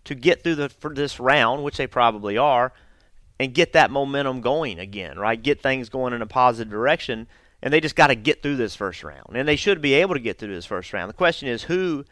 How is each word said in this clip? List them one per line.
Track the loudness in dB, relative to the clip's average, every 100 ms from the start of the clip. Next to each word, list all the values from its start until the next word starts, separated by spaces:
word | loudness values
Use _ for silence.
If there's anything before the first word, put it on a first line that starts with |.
to | -14 0
get | 2 2
through | 0 -2
the, | -4
for | -6 -10
this | -6 -6 0
round, | 4 6 4 2
which | -4 -6
they | -4
probably | 2 2 2 -2 2
are, | 4 4 2 -4 _ _ _ -20 _ _
and | -2
get | 2 4
that | 6 4
momentum | 2 -2 -2 -2 -2
going | -2 0 -2 -8
again, | -12 -10 -12 -4
right? | -2 0
Get | 0 0
things | 0 -2 -4
going | -6 -4
in | -4
a | -4
positive | 2 2 2 -6
direction, | -2 0 0 -2 -8 -10 _ _ _
and | 0
they | 0
just | 2 4
gotta | 4 4
get | 0 -2
through | -2 -2
this | -4 -4
first | -8 -8 -16
round. | -18 -10 -4
And | -2
they | 0
should | 0 0
be | 2
able | 4 2 0
to |
get | -4 -6
through | -8
this | -10 -6
first | -8 -6
round. | -8 -8
The |
question | 0 0 0 -6
is, | -8
who | -4 -4 -2 -4 -8